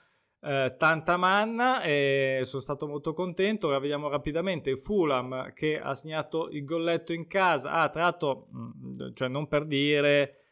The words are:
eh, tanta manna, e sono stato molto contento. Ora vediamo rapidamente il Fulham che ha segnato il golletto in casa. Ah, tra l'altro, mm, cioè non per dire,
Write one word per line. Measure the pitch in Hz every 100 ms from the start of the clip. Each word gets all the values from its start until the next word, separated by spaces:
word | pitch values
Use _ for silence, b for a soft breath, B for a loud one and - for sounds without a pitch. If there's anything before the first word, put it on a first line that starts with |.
| B B B B
eh, | - 139 131 131
tanta | 156 160 160 175
manna, | 185 202 220 226 254 254
e | 170 143 139 139 135 131 127
sono | 139
stato | 123 143 151
molto | 143 160
contento. | 156 180 170 196 214 165
Ora | 139
vediamo | 143 147 151
rapidamente | 147 151 151 185 165 135
il | 135
Fulham | - 208 156 127 127 131 -
che | - 156 151
ha | 139
segnato | 139 160 156 151 160 160
il | 151 139
golletto | 165 170 165 165
in | 170 160
casa. | 196 185 151 139
Ah, | 165 151
tra | 156
l'altro, | 175 170 147 131 -
mm, | 127 117 131 127 127 131
cioè | 117 127
non | 135 151
per | 147 156
dire, | 139 147 147 143 143 139 b b